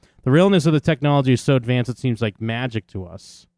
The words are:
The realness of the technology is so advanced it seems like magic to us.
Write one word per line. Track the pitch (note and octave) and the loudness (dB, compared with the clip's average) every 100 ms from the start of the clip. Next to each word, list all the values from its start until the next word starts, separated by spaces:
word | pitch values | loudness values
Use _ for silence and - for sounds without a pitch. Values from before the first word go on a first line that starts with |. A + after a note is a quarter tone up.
| _ _ | _ _
The | C3 | 2
realness | D3 F#3+ G3 D3+ | 4 4 4 2
of | |
the | D#3 | 0
technology | E3+ D3+ C#3+ C#3+ C3 | 0 -2 0 0 2
is | A#2+ | 0
so | - C3+ | 2 0
advanced | A#2 B2 A#2+ | 0 -4 -4
it | A#2 | -6
seems | C3 A2+ | -4 -4
like | A2+ - | -6 -6
magic | A2+ A2+ B2+ A2 - | -6 -6 -6 -8 -10
to | G2 F2+ | -14 -14
us. | E2 - - _ | -18 -20 -20 _